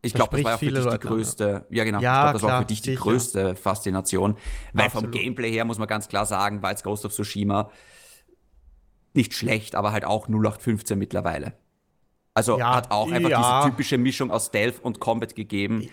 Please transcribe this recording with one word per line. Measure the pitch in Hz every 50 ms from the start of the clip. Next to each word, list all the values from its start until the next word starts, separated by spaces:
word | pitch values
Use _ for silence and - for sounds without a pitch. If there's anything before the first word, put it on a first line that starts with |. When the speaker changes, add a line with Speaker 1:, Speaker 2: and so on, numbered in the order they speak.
Speaker 1:
ich | - 120 104
Speaker 2:
Da | 113
Speaker 1:
glaub, | 120 -
das | - 139 147
war | 117 117
Speaker 2:
spricht |
Speaker 1:
auch | 110
für | -
Speaker 2:
viele | 147 139 135
Speaker 1:
dich | 127
die | 123
Speaker 2:
Leute | 117
an, | 113 -
ja. | 113
Speaker 1:
größte, | 113 110 110 107 - - 110 101 101 95 - -
ja, | - 113 110
genau, | 110 104 104
Speaker 2:
Ja, | 110 123 127
Speaker 1:
ich | 135
glaub, | 143 147 139
das | 113 98
war | 110
auch | 127
Speaker 2:
klar, | 127 123
Speaker 1:
für |
dich | 123 110 107
die | - -
Speaker 2:
sicher. | 131 127 -
Speaker 1:
größte | 104 113 127 120 - - 98 95 95 92
Faszination, | 92 - 101 95 92 - 101 92 95 95 - - 92 95 101 104 - - - - - - - -
weil | - 104 107
vom | - 117 107
Speaker 2:
Absolut. | 120 113
Speaker 1:
Gameplay | 110 95 120 123 - 120 113
her, | 113 110 113
muss | 117 117 101
man | 107 107
ganz | 110 107 101 -
klar | - 101 104
sagen, | 104 104 95 98 104 104 104 95
war | 95
jetzt | 101 - -
Ghost | 95 104 107 -
of | 107 -
Tsushima | - 104 - - 101 104 101 98 101 107 - - - - - - - - - - - _ _ _ _ _ _ _ _ _ - - _ _ _ _ _ _ _ _
nicht | - 120 - -
schlecht, | - - 117 123 110 104 - -
aber | - 101 104 107
halt | 107 -
auch | - 101 107 - -
null | 107 107 107
acht | 110 107 - -
fünfzehn | - 113 104 - - 107 98
mittlerweile. | 98 - - 92 - - 80 73 71 - - _ _ _ _ _ _ _ _ _ _ _ _ _ _ _ _
Also | 110 110 113 113 104
Speaker 2:
Ja, | 120 117 127
Speaker 1:
hat | 127 123 -
auch | 104 104 110 156
einfach | 170 175 175 165
Speaker 2:
ja. | 147 120 120 123 123 131 143
Speaker 1:
diese | 143
typische | 123 113 139 - 147
Mischung | 127 123 131 127 - 139 123
aus | 87 113 -
Stealth | - - 107 104 120 120 -
und | - 127 110 -
Combat | - 113 113 117 117 110 -
gegeben, | - 107 104 - 98 101 101 113 113 104 -